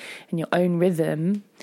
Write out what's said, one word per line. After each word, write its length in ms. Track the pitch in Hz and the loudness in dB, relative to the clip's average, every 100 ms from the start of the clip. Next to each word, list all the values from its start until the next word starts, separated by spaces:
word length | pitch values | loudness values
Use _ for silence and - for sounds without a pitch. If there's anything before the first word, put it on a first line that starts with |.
| - - - | -16 -18 -8
and 100 | 165 | -6
your 100 | - | 0
own 260 | 175 180 170 | 2 2 2
rhythm, 640 | 185 165 156 156 170 208 - - | 2 2 0 0 -2 -2 -6 -20